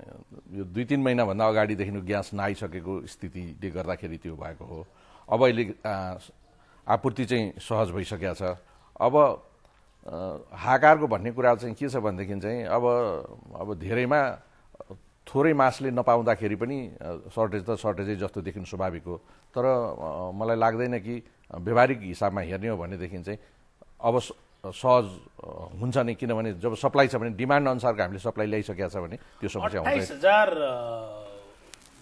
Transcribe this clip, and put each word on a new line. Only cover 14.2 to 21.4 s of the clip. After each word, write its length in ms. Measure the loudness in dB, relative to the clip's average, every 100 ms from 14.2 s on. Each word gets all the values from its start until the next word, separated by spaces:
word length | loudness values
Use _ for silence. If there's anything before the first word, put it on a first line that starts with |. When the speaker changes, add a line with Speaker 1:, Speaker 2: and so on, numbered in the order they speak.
| 2 -2 -14 _ _ -20 -20 -20 -20 _ -4
Speaker 1:
थोरै 200 | 2 4
मासले 380 | 6 4 4 -2
नपाउँदाखेरि 640 | 0 4 4 4 2 0 -2
पनि, 320 | -4 -4 -8
अ, 100 | -12 -10 -10 -8
सर्टेज 380 | -2 0 0 -4
त 60 |
सर्टेजै 440 | -2 -2 -2 -4 -4
जस्तो 260 | -4 -6
देखिनु 240 | -8 -8 -10
स्वाभाविक 380 | -4 -4 -4
हो। 140 | -8 -12 -14 -20 _ 0
तर, 80 | 2
अ, 720 | 2 0 -4 -6 -6 -6 -4
मलाई 200 | 0 4
लाग्दैन 420 | 4 2 -2 -2
कि 240 | -6 -10 -12 _